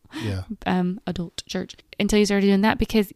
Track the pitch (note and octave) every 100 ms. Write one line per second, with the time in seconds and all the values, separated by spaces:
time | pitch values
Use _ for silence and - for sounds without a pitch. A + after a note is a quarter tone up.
0 | _ D4 A2 F#2 F#2+ A3 - F3+ F3+ F#3
1 | - E3+ E3+ - - F#3 F#3 - - -
2 | G3+ G#3 G#3 G3+ G3 G3 G#3 B3 - A3+
3 | G3